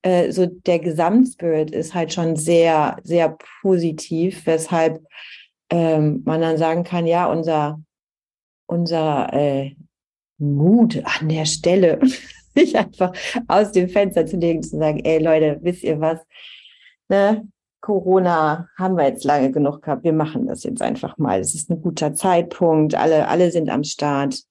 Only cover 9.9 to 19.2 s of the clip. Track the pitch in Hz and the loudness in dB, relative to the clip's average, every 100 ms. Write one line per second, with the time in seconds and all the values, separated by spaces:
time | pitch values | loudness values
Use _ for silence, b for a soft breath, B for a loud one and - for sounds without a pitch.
9.9 | _ _ _ _ _ 147 143 165 233 233 | _ _ _ _ _ -2 2 4 6 4
10.9 | - - - 156 160 156 - 170 185 175 | 0 -6 -6 -2 -2 -4 -2 2 4 4
11.9 | - 262 B B B _ - - - 190 | 4 2 B B B _ 2 4 2 -2
12.9 | - 180 B B 247 - 190 208 190 180 | -2 -4 B B -8 0 2 2 0 2
13.9 | 208 196 180 156 180 170 165 160 156 156 | 0 0 0 -2 0 0 -2 -4 -2 -2
14.9 | 151 - 160 160 160 156 147 170 175 - | -2 0 0 2 4 2 0 -4 -4 -4
15.9 | 156 156 160 _ B B B B B B | -2 -2 -4 _ B B B B B B
16.9 | B _ 196 202 214 - _ _ _ - | B _ 2 2 0 -6 _ _ _ -4
17.9 | 196 180 190 180 160 156 160 175 - 185 | -2 2 2 2 2 0 -2 -8 -6 -2
18.9 | 180 139 - | 2 0 0